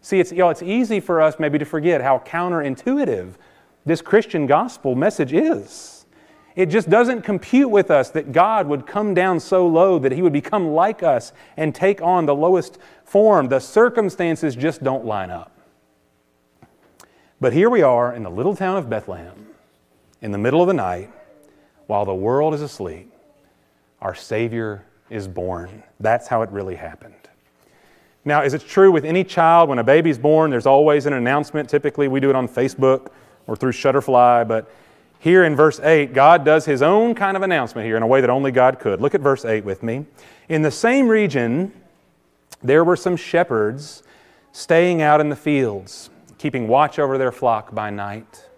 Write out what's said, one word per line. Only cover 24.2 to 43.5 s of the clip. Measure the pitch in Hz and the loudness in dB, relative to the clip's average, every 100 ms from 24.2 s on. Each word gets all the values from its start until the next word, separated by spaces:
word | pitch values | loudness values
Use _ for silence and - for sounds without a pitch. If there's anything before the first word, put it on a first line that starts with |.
| - 110 117 117 110 101 _ _ _ | -8 -6 -4 -6 -8 -10 _ _ _
is | 113 95 | -14 -12
born. | 90 90 87 87 104 _ _ | -10 -8 -8 -12 -18 _ _
That's | 107 117 - | -4 -4 -4
how | 117 | -4
it | 110 | -4
really | 98 95 87 | -8 -10 -12
happened. | 82 - - _ _ _ _ _ _ _ _ _ _ _ 147 | -16 -18 -20 _ _ _ _ _ _ _ _ _ _ _ -2
Now, | 147 | 0
as | 143 | 0
it's | 139 - | -4 -4
true | - 196 | 4 6
with | 170 147 | 6 0
any | 175 | -2
child, | 185 - 165 170 165 | -2 2 4 6 4
when | 127 | 2
a | |
baby's | 113 151 160 131 | 4 4 4 0
born, | 147 156 156 | 2 2 2
there's | 127 135 | 0 2
always | 139 151 147 143 | 4 4 2 0
an | |
announcement. | 135 120 139 147 151 135 | -2 0 -2 -2 -8 -2
Typically, | 147 147 143 143 | -2 -2 -2 -2
we | 135 | 0
do | 135 | 0
it | 135 | 0
on | 123 | -2
Facebook | - 131 131 131 131 - _ _ _ - | -4 -4 0 0 0 -4 _ _ _ -12
or | 107 | -6
through | 131 | -6
Shutterfly, | 117 139 135 127 127 123 120 117 | -2 0 0 2 4 6 4 0
but | 110 - - _ _ _ _ | -4 -6 -20 _ _ _ _
here | 160 185 175 | 2 4 4
in | 143 | 4
verse | 156 143 | 2 4
eight, | 147 160 139 | 2 2 2
God | 127 143 170 | 4 6 6
does | 147 156 151 | 6 2 2
His | 135 | 0
own | 147 202 233 233 | 2 4 2 -2
kind | 202 190 | -4 -2
of | |
announcement | 190 165 120 123 110 | -2 -2 -4 -8 -4
here | 113 | -2
in | |
a | 113 | 2
way | 135 | 2
that | 123 | 2
only | 127 139 | 0 0
God | 127 127 131 | 2 2 2
could. | 110 92 | -4 -2
Look | 139 - | -2 0
at | |
verse | 143 131 113 | 0 -2 -2
eight | 110 | -4
with | 101 95 | -4 -8
me. | 113 123 147 _ - _ _ | -6 -8 -10 _ -20 _ _
"In | 160 | -2
the | 156 | -2
same | - 233 269 254 | -2 0 2 2
region, | 220 208 135 120 131 190 - _ _ _ _ _ _ _ - | 2 0 0 -2 -2 -4 -10 _ _ _ _ _ _ _ -12
there | 123 147 | 0 2
were | 170 175 | 4 0
some | 185 175 | -2 -4
shepherds | - 165 139 | -2 -2 0